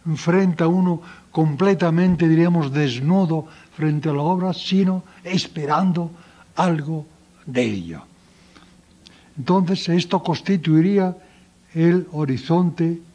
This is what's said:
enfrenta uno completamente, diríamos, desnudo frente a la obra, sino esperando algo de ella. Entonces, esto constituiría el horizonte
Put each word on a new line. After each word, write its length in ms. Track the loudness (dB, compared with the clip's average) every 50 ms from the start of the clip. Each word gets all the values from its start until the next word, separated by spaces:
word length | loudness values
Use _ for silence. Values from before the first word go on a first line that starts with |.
| -6
enfrenta 640 | -6 -4 -2 0 2 2 4 2 2 2 2 2
uno 340 | 2 2 2 2 0 0 -2 -6 -14 -20 -20 -16 -8
completamente, 960 | -2 0 0 0 0 0 2 2 2 2 2 2 2 2 2 2 2 4 4
diríamos, 440 | 4 4 4 4 4 2 0 0 0
desnudo 760 | 0 0 0 0 -2 -2 0 2 2 2 2 0 -2 -4 -6 -10 -16 -20 -20 -16 -8
frente 340 | -4 -2 -2 -2 -2 -2 -2
a 40 | -2
la 80 | -2
obra, 320 | 0 -2 -2 0 -2 -4 -4
sino 500 | -6 -4 0 2 2 2 2 0 -2 -6 -12 -20 -16 -10
esperando 880 | -4 -4 -4 -4 -4 -8 -6 -4 -2 0 0 2 0 0 -2 -4 -6 -10 -16 -20 -20 -20 -20 -20 _ -4
algo 500 | -2 0 0 0 -2 -4 -6 -8 -8 -10 -12 -20 _ _ _ _ _ -12
de 180 | -6 -2 -2 -2
ella. 400 | -2 -2 -6 -8 -10 -14 -16 -16 _ _ _ _ _ _ _ _ -20 -20 -20 -20 -20 -20 _ _ _ _ _ -20 -20 -20 -20 -20 -20 -14
Entonces, 520 | -8 -2 0 2 2 2 0 -2 -4 -2 0
esto 320 | 0 0 0 0 -2 -4
constituiría 920 | -2 -2 -4 -4 -2 -2 -2 -2 2 2 4 4 4 4 2 2 0 0 -4 -8 -16 -20 -20 -20 -20 _ _ _ _ _ -4
el 340 | 0 2 2 2 2 -2 -4
horizonte 880 | -6 -4 -4 -2 -4 -4 -2 0 0 2 2 0 0 -2 -2 -2 -2 -4 -10 -20